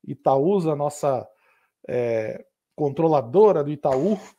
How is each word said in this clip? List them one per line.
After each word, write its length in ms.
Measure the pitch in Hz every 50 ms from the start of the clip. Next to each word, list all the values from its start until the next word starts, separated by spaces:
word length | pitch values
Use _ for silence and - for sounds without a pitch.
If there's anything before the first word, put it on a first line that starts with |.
| -
Itaúsa, 680 | - 139 - _ 147 135 139 143 180 208 196 165 160 151
nossa, 520 | 143 143 147 - - - 143 135 117 - - _ _ _ _ _ _ _ _ _ _ -
é, 580 | - 123 123 123 117 117 113 110 110 120 - - _ _ _ _ _ _
controladora 880 | - 151 143 135 - 165 165 156 143 120 117 127 190 220 208 180 160 143
do 80 | 147
Itaú, 460 | 151 147 - 147 131 131 151 196 220 190 - - _